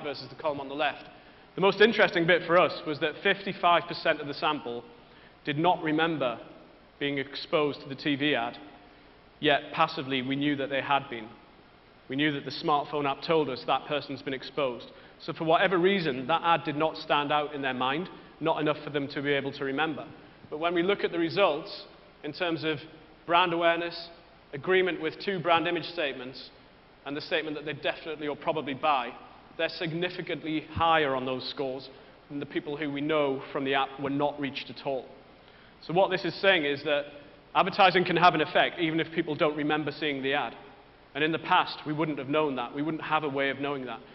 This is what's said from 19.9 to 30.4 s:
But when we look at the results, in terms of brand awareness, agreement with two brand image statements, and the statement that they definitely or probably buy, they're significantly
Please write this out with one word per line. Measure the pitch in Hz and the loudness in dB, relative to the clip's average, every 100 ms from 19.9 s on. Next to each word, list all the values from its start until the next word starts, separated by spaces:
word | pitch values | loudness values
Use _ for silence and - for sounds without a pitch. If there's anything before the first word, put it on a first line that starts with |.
| 131 117 - - - - | -4 -10 -16 -20 -20 -12
But | 151 | -4
when | 170 | 0
we | 175 | 2
look | 175 202 | 2 2
at | 202 | 0
the | 170 | 0
results, | 165 147 190 151 165 - - - - - | 0 4 4 2 -4 -12 -16 -20 -20 -14
in | 147 | -10
terms | 143 175 160 | -4 -2 -2
of | 156 147 - - - - - | -2 -4 -6 -20 -20 -14 2
brand | 170 180 | 4 4
awareness, | 170 170 170 170 170 - - - - - | 4 4 2 0 -8 -14 -18 -20 -20 -16
agreement | 143 175 185 185 156 | -8 2 4 4 0
with | 156 151 | -4 -6
two | - 190 | -4 -2
brand | 160 165 165 | 4 4 4
image | 175 | -2
statements, | 151 - 147 131 127 127 - - - - - - 135 | -4 -4 -4 -4 -10 -14 -18 -20 -20 -20 -20 -16 -10
and | 143 | -8
the | |
statement | - 170 156 151 | -2 -2 -2 -6
that | |
they | 151 | -8
definitely | 151 175 - 165 151 147 | -6 -4 -4 -6 -8 -6
or | 143 | -6
probably | - 156 139 | -2 -2 -2
buy, | 131 156 139 120 - - - - - | -2 2 2 0 -8 -18 -20 -14 -4
they're | 160 | -4
significantly | - 165 165 180 180 175 156 | -2 -4 -2 -4 -4 -6 -6